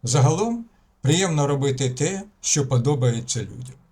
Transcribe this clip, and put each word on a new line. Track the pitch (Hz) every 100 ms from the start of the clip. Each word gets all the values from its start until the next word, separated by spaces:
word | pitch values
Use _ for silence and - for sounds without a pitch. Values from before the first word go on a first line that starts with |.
Загалом, | 123 135 127 160 226 233 - _ _ _
приємно | 131 160 190 156 143
робити | 139 139 131 131
те, | 127 151 190 202 _
що | - 151 139
подобається | 127 117 147 123 117 120 117
людям. | 98 - - - _